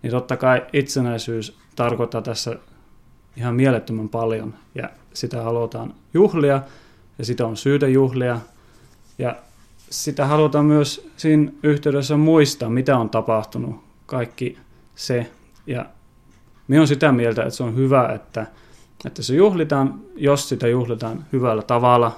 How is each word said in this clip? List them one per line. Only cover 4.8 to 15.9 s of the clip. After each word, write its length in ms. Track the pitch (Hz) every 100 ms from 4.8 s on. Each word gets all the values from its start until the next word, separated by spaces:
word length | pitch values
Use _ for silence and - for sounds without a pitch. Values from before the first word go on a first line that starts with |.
| - - _
sitä 280 | - 117 123
halutaan 520 | 113 117 117 113 113 - _
juhlia 480 | 165 208 165 143 139 135 - - _ - -
ja 80 | 117
sitä 200 | 120 117
on 100 | 110
syytä 300 | 135 139 139
juhlia 520 | 131 131 131 123 117 - _ _ - _ _ - -
ja 180 | 123 - _ _ _ - -
sitä 360 | - - 135 139
halutaan 400 | 151 151 151 151
myös 440 | 151 147 - - -
siinä 340 | 160 151 147 -
yhteydessä 540 | 151 143 151 143 131 151
muistaa, 520 | 156 160 139 - 113
mitä 280 | 120 131 131
on 120 | 113
tapahtunut. 760 | 113 110 110 104 127 123 - _ _ -
Kaikki 520 | 131 117 - 127 - - - _ -
se. 340 | - 123 117 - _ - -
Ja 180 | 123 -